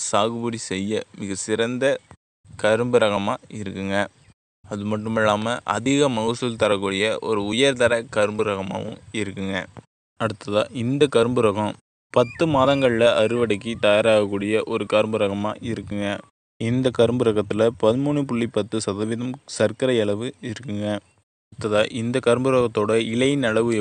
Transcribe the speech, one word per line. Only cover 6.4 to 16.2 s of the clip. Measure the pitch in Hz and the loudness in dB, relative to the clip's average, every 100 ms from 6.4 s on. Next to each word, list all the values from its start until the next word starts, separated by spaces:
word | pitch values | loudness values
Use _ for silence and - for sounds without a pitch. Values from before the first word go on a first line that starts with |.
| 123 113 | -4 0
தரக்கூடிய | 107 101 98 95 107 104 90 | 2 2 0 0 -2 -2 -2
ஒரு | 107 101 | -2 -2
உயர்தர | 113 139 127 120 117 123 110 | 2 2 4 2 2 -2 -2
கரும்பு | 104 107 107 | 0 0 -2
ரகமாவும் | 95 95 107 104 - - 110 | -2 -4 -6 -8 -12 -10 -6
இருக்குங்க. | 101 98 98 95 - - - _ _ - | -6 -6 -6 -6 -8 -16 -20 _ _ -4
அடுத்ததா | 110 104 - 104 - 131 | -4 -4 -2 0 0 -2
இந்த | 120 139 143 117 | -2 2 4 4
கரும்பு | 117 123 110 | 4 4 2
ரகம் | 101 104 - _ _ - | 2 -4 -6 _ _ -2
பத்து | 123 123 - 165 139 | 2 2 2 2 4
மாதங்கள்ல | 131 139 131 113 117 107 | 4 4 4 6 6 6
அறுவடைக்கு | 110 120 117 101 107 110 107 | 2 2 0 0 -4 0 4
தயாராகக்கூடிய | 104 107 107 101 101 101 110 - | 4 6 4 2 -2 0 0 0
ஒரு | 104 101 | -4 2
கரும்பு | 107 107 110 | 2 2 0
ரகமா | 101 101 104 - 120 | 0 -2 -4 -6 -8
இருக்குங்க. | 104 95 101 101 98 | -8 -6 -6 -6 -6